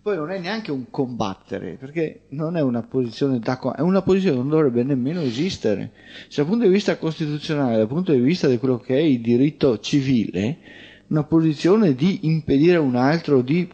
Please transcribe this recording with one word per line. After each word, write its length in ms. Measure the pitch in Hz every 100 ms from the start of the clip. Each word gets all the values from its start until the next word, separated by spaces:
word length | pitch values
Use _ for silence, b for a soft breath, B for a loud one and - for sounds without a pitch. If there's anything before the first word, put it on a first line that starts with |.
Poi 120 | 208 185
non 140 | 151
è 80 | 190
neanche 320 | 170 220 -
un 200 | 135 117
combattere, 840 | - 127 117 107 110 _ 92 95
perché 520 | 120 135 160 156 - _
non 260 | 139 156 175
è 60 |
una 220 | 135 120
posizione 560 | - 131 120 - 143 127
da 180 | 113 127
co-, 160 | 120
è 80 | -
una 220 | 170 190
posizione 320 | 190 190 190 127
che 60 |
non 80 | 135
dovrebbe 320 | 156 143 117
nemmeno 380 | 131 135 127 175
esistere. 720 | 139 113 185 - 113 101 107 B B B B
Se 140 | -
dal 40 | 147
punto 200 | 233 175
di 60 |
vista 240 | 196 202 -
costituzionale, 800 | 160 156 151 147 - 151 131 113
dal 120 | 110
punto 240 | 147 185
di 80 | 131
vista 280 | 127 180 147
di 120 | 123
quello 180 | 131 120
che 180 | - 131
è 60 |
il 180 | 165 123
diritto 600 | 117 120 147 151 143 110
civile, 800 | - 143 135 123 98 90 110 170 B B B B _
una 140 | 156
posizione 720 | - 165 160 147 165 220 190 127
di 320 | 180 - 156
impedire 480 | 160 147 139 170 175
a 60 |
un 140 | 139 123
altro 460 | 131 165 156 135
di 260 | 123 170 180